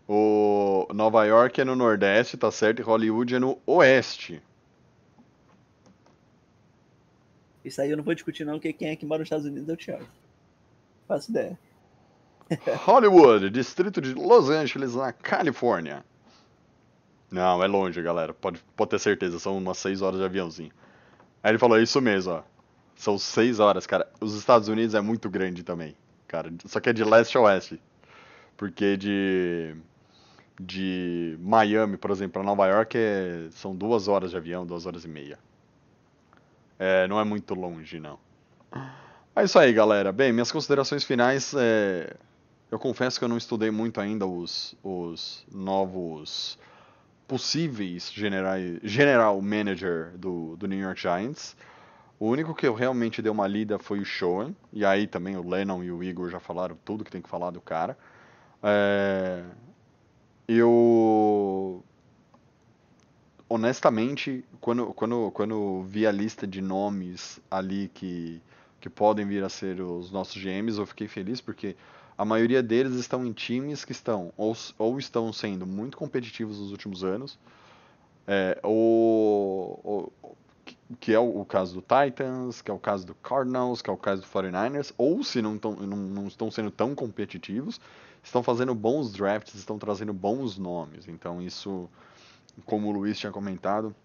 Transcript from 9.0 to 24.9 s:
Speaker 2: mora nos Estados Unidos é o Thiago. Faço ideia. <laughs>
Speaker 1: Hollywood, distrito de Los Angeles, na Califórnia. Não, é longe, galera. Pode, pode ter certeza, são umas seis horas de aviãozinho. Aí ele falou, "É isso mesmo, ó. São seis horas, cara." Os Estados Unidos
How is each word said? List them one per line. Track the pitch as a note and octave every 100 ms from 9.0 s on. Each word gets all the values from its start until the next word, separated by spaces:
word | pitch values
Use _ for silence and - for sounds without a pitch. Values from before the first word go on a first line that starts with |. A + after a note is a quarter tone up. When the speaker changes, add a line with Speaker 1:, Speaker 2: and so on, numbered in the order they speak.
| D3+
Speaker 2:
mora | D#3+
nos | D#3
Estados | D#3 D3
Unidos | C#3+ D3
é |
o | E3
Thiago. | - - - _ _ _ _ _ _ _ _ _ -
Faço | G#3 -
ideia. | A3+ - F3+ _ _ _ _ _ _ _ _ -
<laughs> | D#3 - C3
Speaker 1:
Hollywood, | - A#3+ G#3+ F#3 C#3+ G#2+ G2
distrito | A2+ C3 - F#3 F#3+
de | C3+
Los | C3 D#3 A#3+ C#3
Angeles, | D#3 C#3+ C#3 C3+ A#2+
na | C3
Califórnia. | - - G3 F3 B2 B2 F#2+ D#2+ C#2+ - _ _ - _ _ _ _ _ _ _ _ -
Não, | F#2 F#2 F2+
é | F#2+
longe, | G2+ F#2+ F2
galera. | E2+ E2+ D#2+
Pode, | - G2 F2 _ -
pode | G#2+
ter | G2+
certeza, | G#2+ G2 F#2 E2+
são | G2+ G2
umas | F#2 F#2
seis | G2 F#2+
horas | F#2+ F#2+
de | F#2+
aviãozinho. | F#2+ E2+ E2 D#2 _ - _ _ _ _ _
Aí | G#2+
ele | A2
falou, | B2 A2
"É |
isso | A2+ C#3+
mesmo, | B2+ G2 F#2
ó. | E2 - _ _ _ _ -
São | - G2+
seis | - - A#2 A2
horas, | G#2 F#2 -
cara." | F#2+ - -
Os | A2
Estados | G#2 - A#2+ G#2
Unidos | A2 A#2